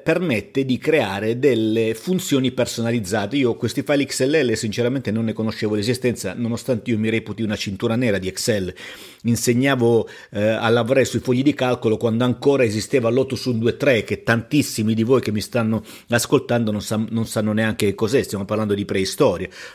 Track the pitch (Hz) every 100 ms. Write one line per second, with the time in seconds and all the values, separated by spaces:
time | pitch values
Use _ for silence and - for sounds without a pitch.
0 | - 170 175 107 - 139 135 120 156 151
1 | 101 98 107 123 143 113 110 113 113 113
2 | 180 185 - 135 131 - 120 - 117 117
3 | 90 107 101 143 120 110 120 143 131 143
4 | 135 - 135 156 127 110 113 101 120 135
5 | 123 110 113 107 110 - 107 107 107 123
6 | 123 101 95 101 113 117 - 113 123 107
7 | 110 110 107 101 107 101 107 95 117 113
8 | 123 98 92 - - 104 90 - - -
9 | - - 117 117 123 120 139 131 117 113
10 | - - - 101 107 110 113 120 113 135
11 | 120 120 131 123 143 143 127 123 113 107
12 | 117 113 123 120 143 139 117 107 - 131
13 | 113 123 - 120 131 113 117 - 147 113
14 | - 101 - 117 - 147 120 - 107 113
15 | 113 127 110 107 - 120 110 110 - -
16 | - 117 - 139 - 120 107 104 - 110
17 | 110 113 110 113 107 107 110 - 104 95
18 | 107 127 95 98 98 107 107 101 101 98
19 | 92 - 127 87 90 - -